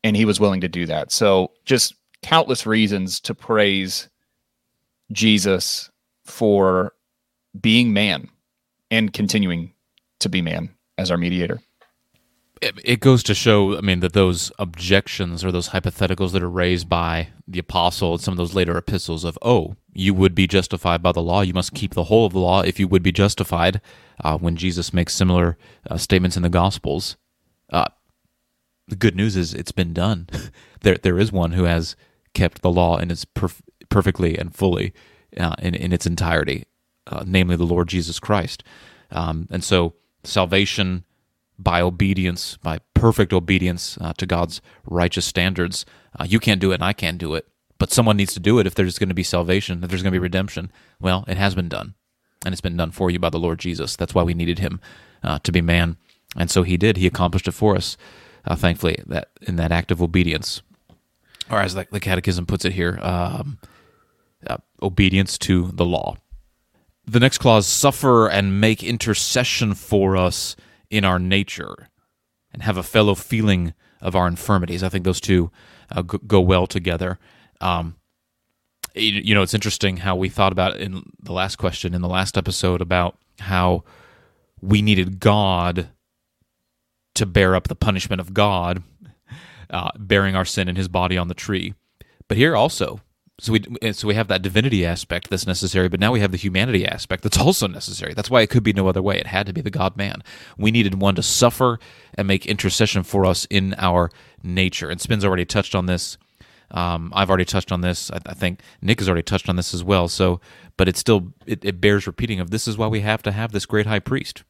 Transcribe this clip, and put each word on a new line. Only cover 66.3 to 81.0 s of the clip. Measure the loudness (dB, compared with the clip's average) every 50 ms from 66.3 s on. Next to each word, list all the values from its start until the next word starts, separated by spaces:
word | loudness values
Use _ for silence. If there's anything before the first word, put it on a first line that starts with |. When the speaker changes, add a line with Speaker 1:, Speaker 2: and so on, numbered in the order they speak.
| -20 -20 _ _ _ _ _ _ _ _ _ _ _ _ _
Speaker 2:
The | 0 4 4
next | 4 4 2 4
clause, | 4 6 6 6 4
"Suffer | 2 0 2 2 2 2 2 2 4 6 6 4 4
and | 2 0 0 0 2 2
make | 2 2 2 0 -2
intercession | -6 -6 -4 -2 -2 0 0 0 -2 0 0 0 -2 -2 0 0 0 -2
for | -4 -2 0 2 2 4 4 4
us | 2 2 2 0 -2 -8 -8 -10 -14 _ _ _ _ _ _
in | -2 2 2
our | 2 2
nature, | 2 0 0 0 0 0 -2 -8 -12 -12 -14 -14 -18 -20 _ _ _ _ _ _ _ _ _ _ _ _ _ -16
and | -6
have | -4 -2 -2
a | -2 -4
fellow | 2 2 4 4 4 2
feeling | 0 -4 -4 -2 0 2 2 2 2 0 -4 -6 _ _ _ _ _
of | -8 -2 0
our | 2 2
infirmities." | 2 -2 -4 -2 0 0 0 0 -2 -4 -4 -4
I | -2
think | -2 -2 0
those | 0 -2 -2
two, | 0 2 2 2 2 0 _ _ -20 -20 -20 -20 _ _
uh, | -8 -6 -6
g-, | -6 -8 -8 -2
go | 4 4 4
well | 6 6 4 4 2
together. | 0 -4 -4 -4 -2 -4 -2 -4 -6 -6 -8 _ _ _ _ _ _ _ _
Um, | -4 -2 -2 -2 -4 -8 -10 _ _ _ _ _ _ _ _ _ _ _ _ _ _ _ _ _ -16 -12 _
you, | 0 0 0 0 0 0
you | 2 4
know, | 4
it's | 4 2 0
interesting | -2 -2 -2 -2 0 -2 -2 -2
how | -2 -2 -2 -2
we | 0 -2 -4
thought | 0 2 2 2
about | 2 2 0 0 -2
it | -4
in | -8 -10 -10 -12